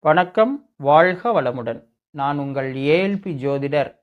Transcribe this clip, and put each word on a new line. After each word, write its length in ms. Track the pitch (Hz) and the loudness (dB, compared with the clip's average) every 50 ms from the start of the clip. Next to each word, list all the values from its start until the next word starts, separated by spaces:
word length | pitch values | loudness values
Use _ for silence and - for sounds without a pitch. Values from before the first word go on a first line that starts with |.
| _ | _
வணக்கம், 640 | 151 156 180 185 180 - - 220 247 277 285 _ _ _ | 4 2 2 2 0 2 0 2 2 0 -6 _ _ _
வாழ்க 640 | _ 139 139 147 156 170 180 180 180 - 233 226 170 | _ 2 4 6 6 6 4 2 -2 -4 -2 0 0
வளமுடன். 380 | 135 127 120 127 117 113 117 120 _ _ _ _ _ _ | 0 -2 -4 -4 -6 -8 -8 -8 _ _ _ _ _ _
நான் 280 | _ 147 139 143 147 143 | _ -6 -4 -4 -4 -4
உங்கள் 380 | 143 139 135 139 135 131 131 | -6 -6 -6 -6 -6 -6 -6
ஏ 320 | 135 135 143 156 175 190 196 | -4 0 2 2 2 2 0
எல் 140 | 202 196 | -4 -4
பி 120 | 196 196 165 | -6 -8 -8
ஜோதிடர் 560 | 135 127 139 139 139 139 139 147 147 135 - - _ | -4 -4 -4 -2 -2 -4 -2 0 -2 -2 -2 -6 _